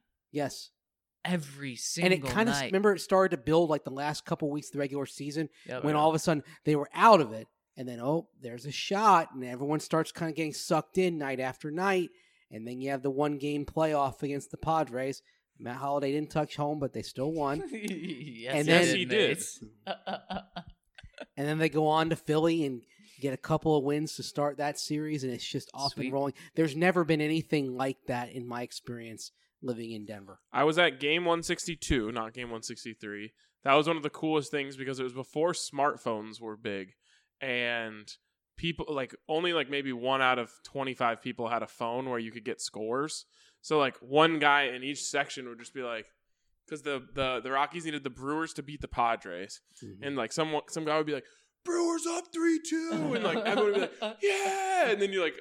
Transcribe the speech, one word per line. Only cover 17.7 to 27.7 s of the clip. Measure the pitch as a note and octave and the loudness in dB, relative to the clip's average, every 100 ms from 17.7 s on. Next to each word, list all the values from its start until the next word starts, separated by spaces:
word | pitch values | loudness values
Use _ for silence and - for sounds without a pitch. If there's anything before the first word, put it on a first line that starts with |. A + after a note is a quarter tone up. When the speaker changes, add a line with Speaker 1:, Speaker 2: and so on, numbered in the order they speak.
Speaker 2:
Yes, | A3+ G#3 F3 F3+ C3 D3 A2+ A#2+ | -6 -6 -6 -8 -10 -12 -10 -2
Speaker 1:
And | D3 D3+ | 0 6
Speaker 2:
he | |
Speaker 1:
then | E3+ | 6
Speaker 3:
Yes, | E3+ | 6
he | B2+ | 2
did. | B2+ G#3+ D3+ F3 | 2 4 4 2
Speaker 2:
Mace. | - - A3 - G3 | -6 -12 -18 -14 -10
<laughs> | - F#3+ - - F#3+ - F3 - - _ - - - - - | -10 -8 -10 -8 -10 -10 -14 -16 -20 _ -20 -20 -18 -14 -6
Speaker 1:
And | D3 | -2
then | D#3 | 2
they | D#3+ | 2
go | D3 D3+ | 4 4
on | D#3 E3 | 4 2
to | E3 | 0
Philly | - D#3 E3 E3 | 2 4 4 4
and | C#3+ A#2+ - _ - - | 0 -4 -12 _ -20 -6
get | C3+ | -4
a | C3 | -4
couple | - D#3 D#3+ D3+ | 0 2 4 4
of | |
wins | C#3 D3 D#3 - | 4 0 -2 -6
to | |
start | A#2+ D3 C#3+ C#3+ | -8 -2 -2 -2
that | D3 C#3+ | -4 -4
series, | - D3+ D3+ D3+ | -4 -4 -2 -2
and | C3 | -4
it's | A#2+ - | -4 -6
just | C#3 - | -6 -8
off | C3 C#3 | -6 -6
Speaker 2:
Sweet. | - B2+ | -4 -4
Speaker 1:
and | |
rolling. | C3+ C#3 - - - | -2 -2 -6 -6 0
There's | D#3+ D3 | 0 4
never | F3+ F3+ | 4 4
been | D#3 D#3 | 2 2
anything | D3+ D#3+ - D#3 C3+ | 2 0 0 0 0